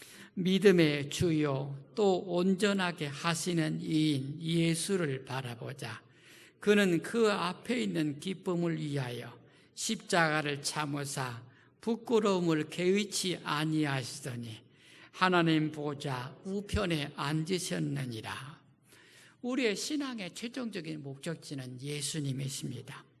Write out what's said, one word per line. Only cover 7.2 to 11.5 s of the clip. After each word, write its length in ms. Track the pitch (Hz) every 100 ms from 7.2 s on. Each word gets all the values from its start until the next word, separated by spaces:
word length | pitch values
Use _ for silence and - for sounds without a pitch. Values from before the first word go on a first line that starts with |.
| 220
앞에 500 | 202 175 180 - 247
있는 380 | 214 170 151 143
기쁨을 600 | 180 180 185 175 170 160
위하여 600 | 156 143 127 120 123 - - - _ -
십자가를 880 | - 214 - 185 160 151 147 143
참으사 800 | 139 - 151 143 139 - 127 117 -